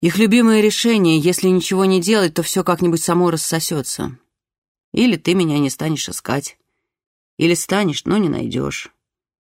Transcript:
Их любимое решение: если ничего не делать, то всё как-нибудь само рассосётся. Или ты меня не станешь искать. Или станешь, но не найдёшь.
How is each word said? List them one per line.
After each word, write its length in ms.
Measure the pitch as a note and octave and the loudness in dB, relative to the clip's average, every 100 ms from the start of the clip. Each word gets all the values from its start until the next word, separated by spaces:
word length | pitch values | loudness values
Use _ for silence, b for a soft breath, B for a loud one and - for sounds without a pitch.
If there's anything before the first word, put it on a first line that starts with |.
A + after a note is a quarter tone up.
Их 160 | E3+ F3 | -2 2
любимое 440 | A3 A#3+ A3+ A3 | 4 4 4 4
решение: 580 | G#3+ - A#3 A3 F3 D#3+ | 4 2 0 2 4 2
если 300 | D#3+ F3+ F#3 | 2 0 2
ничего 360 | F#3 - F#3+ F#3+ | 2 0 0 2
не 160 | F#3 | 2
делать, 320 | F3 A3 F3 | 2 2 0
то 80 | D#3+ | -2
всё 220 | E3 F#3+ | -4 -2
как-нибудь 380 | F3+ E3+ F3 E3 | -2 0 0 0
само 280 | - F3 F3+ | 0 2 2
рассосётся. 880 | D#3+ - E3 - D#3 B2+ - - B2+ _ _ _ _ _ _ _ | 0 -2 -4 -4 -6 -6 -8 -8 -12 _ _ _ _ _ _ _
Или 260 | - B3 E3 | 0 2 2
ты 180 | - F#3 | 0 0
меня 240 | E3 D3 | 2 0
не 100 | C#3 | -2
станешь 400 | - D#3 D3 - | -2 -4 -4 -6
искать. 480 | - - C3+ - - _ _ _ _ _ _ _ - | -10 -6 -6 -6 -14 _ _ _ _ _ _ _ -2
Или 160 | E3 | 0
станешь, 520 | E3+ - G3 F#3+ C#3 - | 0 -2 -2 -2 -2 -2
но 120 | G#3 | 0
не 120 | F3 | 0
найдёшь. 640 | - A#2+ B2+ C#3 - - _ _ _ _ _ _ | -2 -4 -6 -6 -8 -14 _ _ _ _ _ _